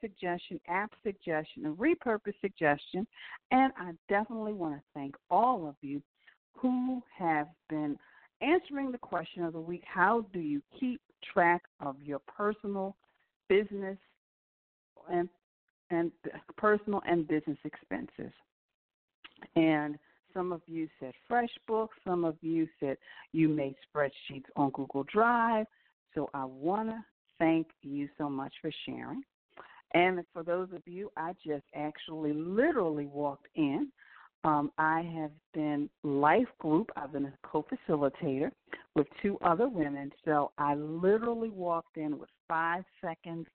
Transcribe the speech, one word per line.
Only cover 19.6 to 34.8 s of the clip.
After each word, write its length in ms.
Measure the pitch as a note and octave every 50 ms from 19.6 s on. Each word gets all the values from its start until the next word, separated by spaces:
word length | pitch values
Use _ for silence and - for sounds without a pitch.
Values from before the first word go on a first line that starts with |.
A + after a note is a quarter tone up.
| D#3+ D#3+ D#3 D3+ D3 D3 D3 D3 _ _ _ _ _ _ -
some 180 | F#3+ F3+ F3+
of 80 | F3+ D#3+ -
you 220 | - E3 E3 D#3+ D#3+ _ -
said 160 | C#3 B2+ B2 - _ -
FreshBooks. 580 | A#3 A#3+ A#3+ A#3 - - _ - A3 A3 A3 A3 - - -
Some 200 | - F3+ F3+ E3+
of 120 | E3 D#3 D#3+
you 280 | - D#3+ E3 E3 D#3+ D#3+ _ -
said 160 | D3 C#3 C3 - - - - - - _
you 160 | - D#3+ D#3+ D3+
made 280 | D3+ D3+ C#3 C#3 C3+ - -
spreadsheets 600 | _ - D3 C#3+ C3+ - - - - C#3 C3+ C3 - -
on 140 | - C#3+ C3+
Google 340 | C3 - C#3 - - C#3 C#3
Drive. 640 | - - G#3 A3+ A#3 A#3+ A#3 A3+ A#3 A3+ A3 A3 - _ _ _ _ _ _ _ _ -
So 140 | D#3+ C#3+ - -
I 100 | C#3 C3
wanna 600 | C3 C3 C3 C#3 E3+ F#3+ G#3+ A3 A3 A3 A3+ G#3+ _ _ _ _ _ _ -
thank 300 | E3+ D#3+ E3 E3 D#3+ D#3+ - _
you 260 | - C#3 C#3 C#3+ C#3+ C#3+ _ -
so 100 | D3+ D3
much 240 | C#3 C3+ C3+ C#3+ - -
for 100 | - D#3+ - - -
sharing. 380 | - B2+ B2 A#2+ A#2+ D3+ C4 C#4 _ _ _ _ _ _ - - - - - _ - -
And 300 | E3 F3 F#3 F#3 F3 E3+ _
for 100 | - F3
those 260 | E3 E3+ E3+ F3+ F#3 F#3
of 100 | F#3 F3+ -
you, 260 | F3 F3 F#3 G3+ - -
I 180 | - D#3+ E3+ F#3 - -
just 200 | D#3+ D3 C#3+ - _ -
actually 580 | D3+ D3 D3+ D3+ - - - D#3+ D#3 D#3 D3
literally 760 | D3+ D3+ D#3+ F3 F#3+ G#3+ C4 E4+ D#4+ B3 F#3 E3 D#3 D3 D3
walked 420 | C#3+ C#3 C#3+ D3 C#3+ C#3 - _ - -
in. 380 | - D3+ C#3 C#3 F3+ D4 C#4 - _ - - - - - - _ _ -
Um, 260 | D#3+ D3+ D3 C#3+ D3 -
I 220 | -